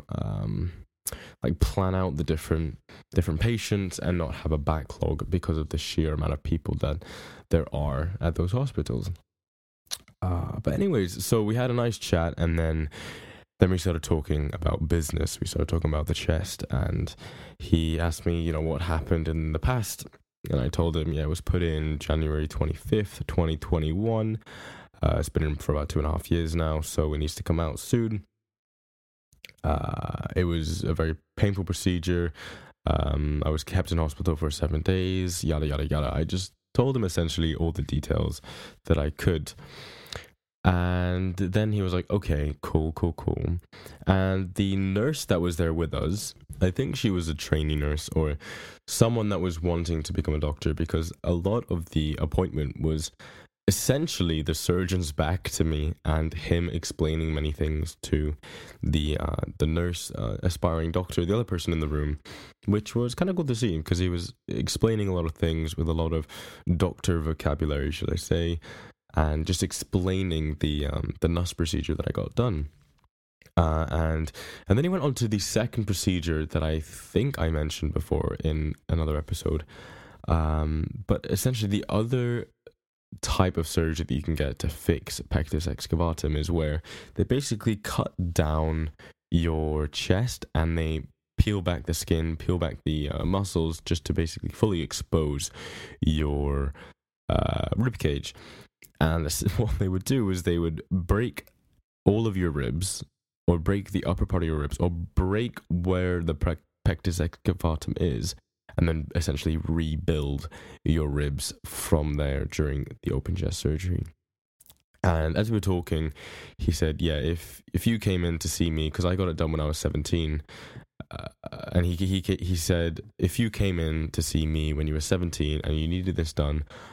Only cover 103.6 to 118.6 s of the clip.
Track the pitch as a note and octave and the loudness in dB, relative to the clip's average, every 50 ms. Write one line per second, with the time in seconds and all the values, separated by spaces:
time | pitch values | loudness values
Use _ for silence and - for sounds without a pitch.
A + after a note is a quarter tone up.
103.6 | D#2+ G2 G2 G2+ F#2+ - G#2 F#2 - - F#2 - G2+ - G#2 F2 E2+ D#2+ D#2+ D2+ | 4 2 0 0 0 -2 -2 0 0 2 2 2 2 0 2 0 2 2 0 0
104.6 | D2 C#2+ - - E2+ F2 E2+ E2+ E2 - - - F#2 F#2 G2+ A2 B2 A#2 - - | -2 -2 0 2 2 2 2 0 -6 -2 0 0 2 2 2 0 0 -2 -6 -8
105.6 | - - E2+ F2 E2+ F#2 F#2 F2+ F#2 F2+ F2 F2 E2+ D#2+ D#2 - - F2 D#2+ - | -4 -2 0 0 2 2 2 2 2 2 0 0 0 0 0 0 0 -2 -2 -2
106.6 | _ _ _ _ - - F2+ - - F#2 E2+ F2+ D2+ E2+ - - - - F2+ - | _ _ _ _ 0 0 0 2 0 -2 0 0 0 -2 -2 -2 0 0 0 2
107.6 | - E2 D#2+ D#2 - - - - F2 E2+ B1+ G#1+ - - - - _ _ _ _ | 2 0 0 0 -2 -4 -2 0 0 0 0 0 -2 -4 -6 -8 _ _ _ _
108.6 | _ - - - E2+ E2 D#2+ D#2+ D2 - - E2+ D#2+ - C#2 C#2+ - E2 D#2+ D#2 | _ -6 0 2 2 2 2 0 -2 -2 -2 0 0 0 0 0 0 0 0 0
109.6 | - - D#2+ E2 E2 D#2 D#2+ D#2 F2 E2+ D#2+ D2+ C#2+ C#2+ C#2+ C#2 C#2+ D#2+ - - | 0 0 0 0 0 0 -2 0 0 0 0 0 0 -2 -2 -4 -4 -8 -12 -16
110.6 | - - - - - - D#2 D#2+ D2+ D2 C#2 D2 D2 C#2+ C#2 C2+ - - - - | -18 -18 -12 -2 2 2 2 4 2 0 0 0 0 0 -2 -2 -4 -6 -8 -10
111.6 | - - - - - - E2+ D#2 D2+ D2+ D2 C#2+ D2 C#2+ C#2 C2+ - - - - | -14 -12 -10 -8 0 2 2 2 4 2 0 0 0 0 0 0 -2 -2 0 0
112.6 | D2+ C#2+ C#2+ C#2+ - - - - - - C2+ C2 - - E2+ F2 - - - - | 0 0 0 -2 -4 -6 -8 -6 -4 -2 -2 0 -2 -2 -2 -2 -2 -2 -2 -2
113.6 | - C#2+ D#2 D#2+ F#2 F2+ F2 - - - - _ _ _ _ _ _ _ _ _ | 0 0 0 0 0 -2 -2 -2 -2 -6 -10 _ _ _ _ _ _ _ _ _
114.6 | - - - _ _ _ _ _ - F#2 E2 D#2+ D#2 D#2+ D2+ F#2 G#2+ A2+ A2+ G#2 | -20 -20 -20 _ _ _ _ _ 0 2 2 2 2 0 2 0 0 2 0 0
115.6 | E2 F#2+ F#2 F2 E2+ - E2+ D#2 D#2+ D#2 - - - - - - - - - - | 2 2 0 0 0 0 0 0 0 -2 -4 -8 -14 -16 -16 -16 -18 -16 -10 -2
116.6 | - F2 E2 - E2 D#2 D2+ - E2+ E2 D2+ D2 C2 D#2+ E2+ E2 - - - - | 0 2 2 4 2 0 0 0 0 0 0 0 0 0 -2 -2 -6 -12 -18 -20
117.6 | - - - F#2 - A#2 A#2 G#2 - G#2+ F#2 F2 F2 E2+ E2 D#2+ - E2 - - | -8 -4 -2 0 2 2 2 2 2 2 2 2 2 0 0 -2 -2 0 2 4